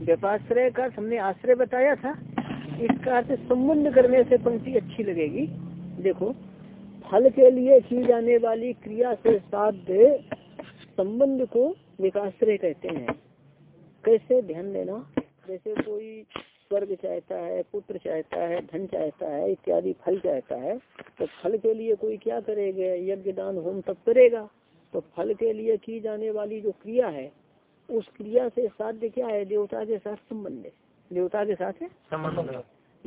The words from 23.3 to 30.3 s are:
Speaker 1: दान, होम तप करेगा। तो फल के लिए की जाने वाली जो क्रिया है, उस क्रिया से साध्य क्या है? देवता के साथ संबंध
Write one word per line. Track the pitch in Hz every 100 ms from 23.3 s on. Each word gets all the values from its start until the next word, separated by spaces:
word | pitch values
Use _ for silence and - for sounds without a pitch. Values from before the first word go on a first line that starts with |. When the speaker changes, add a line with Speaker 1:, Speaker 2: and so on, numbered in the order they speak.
Speaker 1:
दान, | 190 190 190
होम | 165 190
तप | 190 185 -
करेगा। | 240 247 233 214 _ _ _ _
तो | 180
फल | 160 - 202
के | 202 226
लिए | 214 220 214
की | - 226
जाने | 214 214 220
वाली | 214 208 220
जो | 202
क्रिया | - 208 240 226
है, | 147 135 - _ _ _ _ -
उस | 226 - -
क्रिया | 208 240 247
से | 240 226
साध्य | - 220 220 226
क्या | 247 240
है? | 208 190
देवता | 208 202 226 214
के | 214
साथ | 208 208
संबंध | _